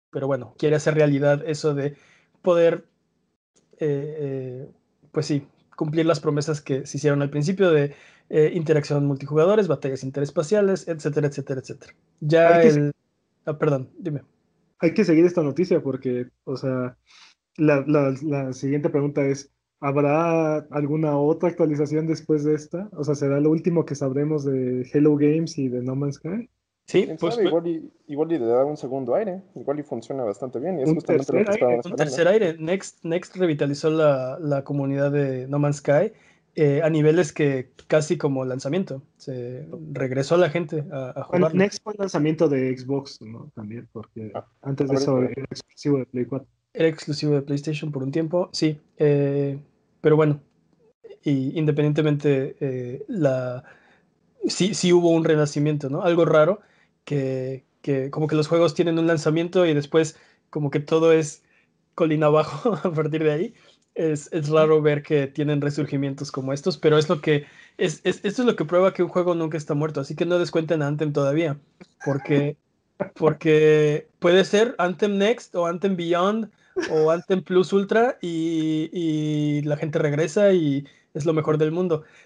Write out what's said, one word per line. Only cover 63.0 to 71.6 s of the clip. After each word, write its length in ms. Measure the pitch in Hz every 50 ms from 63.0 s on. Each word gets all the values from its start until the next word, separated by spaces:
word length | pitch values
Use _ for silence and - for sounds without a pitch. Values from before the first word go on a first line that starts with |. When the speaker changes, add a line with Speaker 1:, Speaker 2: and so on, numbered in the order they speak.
| 151 151 156 156 160
Speaker 1:
de 80 | 151
ahí. 220 | 147 156 196 233 - _ _ _ _ _ _ _ -
Es, 380 | - 170 160 151 147 - -
es 160 | - 170 147
raro 340 | 143 156 156 156 156 156 156
ver 220 | 151 151 147 143 147
que 240 | - 160 143 139
tienen 320 | 139 - 160 147 147 147 143
resurgimientos 720 | 143 143 143 156 143 - 143 139 139 139 139 139 139 -
como 220 | - 135 131 135 139
estos, 240 | 143 - 190 151
pero 200 | - - 156 151
es 120 | 156 151 165
lo 100 | 175 151
que, 240 | - 160 151 143 147 - - - - - _
es, 220 | - 196 170 151 - -
es, 180 | 185 190 - -
esto 200 | 208 202 254 247
es 20 |
lo 80 | 233 -
que 80 | - 160
prueba 300 | 151 175 180 190 190 185
que 100 | - 180
un 60 | 156
juego 260 | - 180 175 180 170
nunca 220 | 165 160 156 165
está 160 | 156 151 - 151
muerto, 260 | 147 151 156 151 143
así 160 | 135 - 151
que 100 | 151 175
no 140 | 170 180 175
descuenten 420 | 175 - - 165 160 156 170 156
a 60 | 147
Anthem 240 | 143 151 151 156 151
todavía, 480 | 143 151 143 139 143 160 170 151 143 -